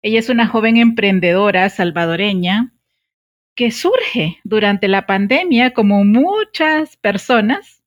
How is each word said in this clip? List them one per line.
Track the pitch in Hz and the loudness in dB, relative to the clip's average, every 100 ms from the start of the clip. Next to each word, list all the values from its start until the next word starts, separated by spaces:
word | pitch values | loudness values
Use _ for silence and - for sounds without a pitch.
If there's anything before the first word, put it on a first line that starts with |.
Ella | 214 226 | 0 -2
es | 226 | 0
una | 240 226 | 0 0
joven | 226 220 226 | 0 2 4
emprendedora | 233 226 202 190 175 180 208 190 190 | 2 2 0 2 2 2 2 2 0
salvadoreña | - 175 165 170 165 202 190 175 202 247 _ _ _ _ _ _ _ _ - | 0 -4 -2 -4 -2 -2 -2 -2 -2 -4 _ _ _ _ _ _ _ _ -4
que | 240 | -4
surge | 233 349 508 440 247 156 - | -2 -2 0 -2 -4 -6 -6
durante | - 214 208 202 202 | -4 0 0 0 0
la | 196 - | 0 0
pandemia | 196 202 269 370 240 247 | -2 0 -2 0 0 0
como | 247 208 202 | 2 2 4
muchas | 202 220 320 415 427 - 311 311 302 _ | 4 2 2 -2 -4 -2 -2 0 -4 _
personas | 208 196 - 240 214 339 - _ | -4 -4 -2 0 0 -2 -8 _